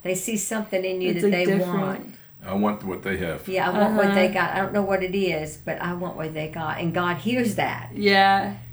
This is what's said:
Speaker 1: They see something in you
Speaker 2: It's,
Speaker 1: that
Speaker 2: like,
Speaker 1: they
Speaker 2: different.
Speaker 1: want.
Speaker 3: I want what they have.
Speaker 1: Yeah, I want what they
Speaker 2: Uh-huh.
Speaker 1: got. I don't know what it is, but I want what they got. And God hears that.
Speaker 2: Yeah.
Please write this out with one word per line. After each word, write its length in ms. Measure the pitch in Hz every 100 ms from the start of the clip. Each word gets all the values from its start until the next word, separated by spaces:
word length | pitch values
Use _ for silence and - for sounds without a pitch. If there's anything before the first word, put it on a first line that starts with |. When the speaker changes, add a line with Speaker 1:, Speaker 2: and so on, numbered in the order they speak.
Speaker 1:
They 140 | 175 185
see 220 | - 220
something 460 | - 220 214 190
in 180 | 185 185
you 100 | 180
Speaker 2:
It's, 100 | 170
Speaker 1:
that 100 | 202
Speaker 2:
like, 140 | 180 180
Speaker 1:
they 120 | 175
Speaker 2:
different. 220 | 180 196
Speaker 1:
want. 360 | 190 - - - - -
Speaker 3:
I 120 | 95 98
want 280 | 107 104
what 200 | 98 90
they 140 | 98 90
have. 300 | 87 80 -
Speaker 1:
Yeah, 220 | 185 185
I 100 | 214
want 160 | 208 214
what 200 | 196 202
they 100 | 185
Speaker 2:
Uh-huh. 80 |
Speaker 1:
got. 220 | 185 175 -
I 20 |
don't 160 | 190
know 80 | 208
what 220 | 196 190
it 100 | 185 196
is, 420 | 185 156 151 -
but 160 | - 156
I 140 | 175
want 220 | 175 180 -
what 160 | 160
they 140 | 160 156
got. 320 | 165 156 -
And 120 | 170
God 260 | 180 175 175
hears 360 | 208 254 226 196
that. 340 | 147 143 -
Speaker 2:
Yeah. 640 | - 202 196 196 196 202 202 -